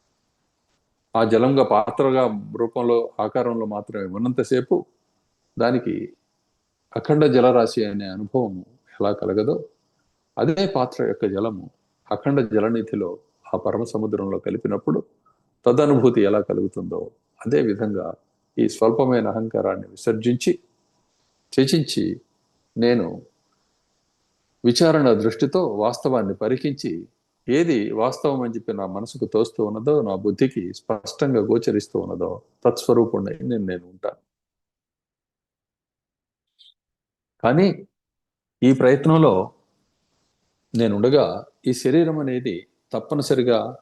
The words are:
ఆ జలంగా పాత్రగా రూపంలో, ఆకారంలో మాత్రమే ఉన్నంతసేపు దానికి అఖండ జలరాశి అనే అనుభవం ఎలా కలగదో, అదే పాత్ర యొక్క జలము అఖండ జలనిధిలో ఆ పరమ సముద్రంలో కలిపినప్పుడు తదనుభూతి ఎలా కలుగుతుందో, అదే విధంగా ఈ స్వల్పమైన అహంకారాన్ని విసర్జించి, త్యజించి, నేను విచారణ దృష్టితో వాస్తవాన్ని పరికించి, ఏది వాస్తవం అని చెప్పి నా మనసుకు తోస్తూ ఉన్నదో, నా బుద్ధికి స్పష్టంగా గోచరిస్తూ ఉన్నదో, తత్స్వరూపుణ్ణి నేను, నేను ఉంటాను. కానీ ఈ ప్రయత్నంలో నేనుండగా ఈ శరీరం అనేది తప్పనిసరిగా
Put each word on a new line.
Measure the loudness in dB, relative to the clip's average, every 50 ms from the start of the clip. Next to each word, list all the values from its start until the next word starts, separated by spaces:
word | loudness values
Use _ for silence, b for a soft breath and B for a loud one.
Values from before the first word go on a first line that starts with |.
| _ _ _ _ _ _ _ _ _ _ _ _ _ _ _ _ _ _ _ _ _ _ -2
ఆ | 0 2 4 4
జలంగా | 4 4 4 4 4 4 4 2
పాత్రగా | 2 2 0 0 0 0 2 2 2 2 0 -2 -4 -8 -10 -6 -6
రూపంలో, | -6 -4 -4 -4 0 0 0 0 0 -2 -4 -6 -6
ఆకారంలో | -2 -2 -2 -2 -2 -2 -4 -4 -6 -6
మాత్రమే | -8 -10 -10 -10 -10 -8 -8 -6 -4
ఉన్నంతసేపు | -2 -2 0 -2 0 0 0 -2 0 0 -2 -2 -2 -4 _ _ _ _ _ _ _ _ _ _ _ _ _ -2
దానికి | 0 0 0 0 -2 -4 -6 -6 -8 -10 -14 _ _ _ _ _ _ _ _ _ _ _ _ _ _ _ -10
అఖండ | -6 -2 0 2 4 4 4 6
జలరాశి | 6 6 6 6 4 4 2 0 -2 -4 -4
అనే | -4 -6 -8 -8 -10
అనుభవం | -10 -10 -6 -4 -4 -4 -4 -6 -10 -14 -16 _ _ _ _ -8 -4
ఎలా | -2 -2 -2 -2
కలగదో, | -4 -2 -2 0 0 0 -2 -4 -6 -10 _ _ _ _ _ _ _ _ _ _ _ _ _ -2
అదే | 0 0 2 0 0 -2 0
పాత్ర | -2 -2 -2 -2 -4 -4 -2
యొక్క | -2 -2 -2 -4 -2
జలము | -2 -4 -4 -4 -8 -12 -16 -20 _ _ _ _ _ _ _
అఖండ | -8 -4 -2 0 0 0 0 2 2
జలనిధిలో | 2 2 2 0 -2 -2 -4 -4 -4 -4 -6 -6 -10 -16 _ _ _ _ -8 -6
ఆ | -4 -4
పరమ | -4 -4 -4 -4 -4 -4
సముద్రంలో | -4 -4 -4 -4 -4 -4 -4 -6 -6 -4
కలిపినప్పుడు | -6 -6 -4 -4 -4 -4 -2 -2 -2 -2 -2 -4 -6 _ _ _ _ _ _ _ _ _ _ _
తదనుభూతి | 2 4 4 4 4 4 4 4 4 4 4 4 4
ఎలా | 4 2 0 0
కలుగుతుందో, | -2 -2 -2 -4 -4 -8 -8 -6 -6 -8 -8 -10 -14 _ _ _ _ _
అదే | -4 -2 0 2 2 0
విధంగా | 0 -2 -4 -4 -4 -4 -6 -8 -10 -14 _ _ _ _ _ _ _ -2
ఈ | 0 0 0
స్వల్పమైన | 2 2 2 4 2 2 2 2 0 0 -2 -2
అహంకారాన్ని | -4 -6 -4 -4 -2 -2 -2 -4 -4 -8 -12 -18
విసర్జించి, | -6 -2 -2 -2 0 0 -2 -2 0 0 -2 -2 -2 _ _ _ _ _ _ _ _ _ _ _ _ _ _ _ _ _ _ 0
త్యజించి, | 0 2 2 2 0 0 0 -2 -4 -2 -4 -4 -8 -10 _ _ _ _ _ _ _ _ _ _
నేను | 0 2 2 2 2 0 -2 -6 -10 -16 _ _ _ _ _ _ _ _ _ _ _ _ _ _ _ _ _ _ _ _ _ _ _ _ _ _ _ 0
విచారణ | 2 4 4 4 4 6 6 6 4 4 4 2
దృష్టితో | 0 0 0 0 0 0 0 -2 -2 -2 -2 -2
వాస్తవాన్ని | -2 -2 -2 -2 -2 0 0 0 -2 -4 -4 -2
పరికించి, | -2 -2 -2 -4 -6 -6 -6 -6 -8 -8 -8 -10 -14 _ _ _ _ _ _ _ 0
ఏది | 0 2 2 2 2 0 0 -2 -2 -2
వాస్తవం | 0 -2 -2 -2 -2 -2 -2 -2 -4
అని | -4 -6
చెప్పి | -8 -8 -8 -6 -6
నా | -6 -8 -8 -8
మనసుకు | -10 -10 -8 -8 -6 -2 0
తోస్తూ | 0 0 0 -2 -2 -4 -4
ఉన్నదో, | -4 -4 -2 0 0 0 0 -2
నా | -4 -2 -2
బుద్ధికి | -2 0 0 0 0 0 -4 -8 -8 -10 -12
స్పష్టంగా | -8 -6 -6 -6 -6 -10 -6 -4 -2 0 2 0 2 2
గోచరిస్తూ | 0 0 0 0 -2 -2 -2 -4 -6 -6 -6
ఉన్నదో, | -6 -6 -8 -6 -8 -8 -10 -14 _ _ _ 0
తత్స్వరూపుణ్ణి | 0 0 0 0 2 4 4 4 2 0 -4 -4 -6 -8 -8 -6 -6
నేను, | -4 -4 -4 -4
నేను | -6 -8 -10 -14
ఉంటాను. | -16 -12 -10 -10 -10 -12 _ _ _ _ _ _ _ _ _ _ _ _ _ _ _ _ _ _ _ _ _ _ _ _ _ _ _ _ _ _ _ _ _ _ _ _ _ _ _ _ _ _ _ _ _ _ _ _ _ -20 _ _ _ _ _ _ _ _ _ _ _ _ _ _ 0
కానీ | 2 4 4 4 2 2 -2 -8 -18 _ _ _ _ _ _ _ _ _ _ _ _ _ _
ఈ | 4 4 4 6
ప్రయత్నంలో | 6 4 4 4 4 4 4 6 6 6 4 4 0 -2 -8 _ _ _ _ _ _ _ _ _ _ _ _ _ _ _ _ _ _ _ _ _ _ _ -2
నేనుండగా | 0 0 2 2 2 2 4 4 4 4 2 -2 -6 -12 -16 _ _ -4 -4
ఈ | -4 -2
శరీరం | 0 2 2 2 2 2 0 -2 -4
అనేది | -4 -4 -4 -4 -4 -6 -6 -10 _ _ _ _ _ -8
తప్పనిసరిగా | -8 -6 -4 -4 -4 -2 0 2 2 4 2 2 2 0 -4 -8 -12